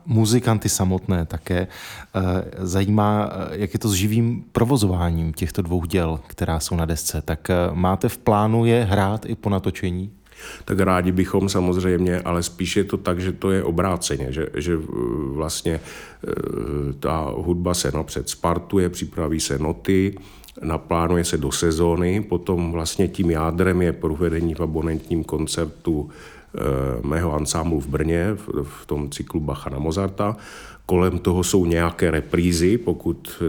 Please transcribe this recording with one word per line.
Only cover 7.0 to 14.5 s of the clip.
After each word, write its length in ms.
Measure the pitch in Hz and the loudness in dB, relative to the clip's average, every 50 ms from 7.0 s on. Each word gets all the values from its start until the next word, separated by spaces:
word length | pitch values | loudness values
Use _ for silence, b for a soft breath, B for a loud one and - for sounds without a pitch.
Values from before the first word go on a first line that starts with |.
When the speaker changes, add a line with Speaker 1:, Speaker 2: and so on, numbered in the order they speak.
| - - - 78 - | -4 -4 -4 -4 -4
Speaker 1:
Tak, 260 | - 80 - - - | -4 -4 -4 -2 0
eh, 40 | 92 87 87 85 | 2 2 2 2
máte 360 | 85 90 90 92 95 98 - 120 | 0 2 2 2 2 2 0 -2
v 100 | - - | -2 0
plánu 460 | - 120 107 104 107 107 113 117 117 | 0 2 4 4 4 4 4 4 4
je 200 | 117 117 120 117 | 4 4 4 4
hrát 420 | 95 98 101 95 98 107 104 - | 2 2 2 2 2 0 -2 -4
i 80 | - 113 | -6 -6
po 160 | - - 104 | -4 -2 0
natočení? 600 | 101 95 - 95 90 - - 90 87 90 95 104 - - _ B B B B B B B B | 0 0 0 -2 -4 -2 -4 -4 -2 -4 -6 -8 -10 -16 _ B B B B B B B B
Speaker 2:
Tak 160 | B 95 95 | B 0 2
rádi 320 | 95 92 92 90 87 92 | 4 4 4 4 4 2
bychom 360 | 92 90 90 - - 98 95 95 | 4 2 2 2 2 2 2 2
samozřejmě, 720 | - 98 92 90 90 92 92 92 90 87 92 90 87 90 | 2 2 2 2 2 2 2 2 2 4 2 2 0 0
ale 220 | 90 - 87 85 | 0 0 0 0
spíš 340 | 85 - - - 92 85 - | -2 -2 -4 -4 -4 0 0
je 80 | 104 95 | 0 0
to 120 | - - | 0 -2
tak, 240 | 95 95 92 90 87 | -4 -2 0 -2 0
že 120 | 92 92 | 0 -4
to 180 | 87 - - 95 | -4 -2 0 0
je 140 | 95 95 - | 2 2 0
obráceně, 680 | - 85 85 92 98 90 80 - - 71 69 67 65 | 0 0 0 2 0 0 0 -2 -2 -2 -2 -4 -4
že, 140 | 67 78 80 - | -4 -4 -4 -4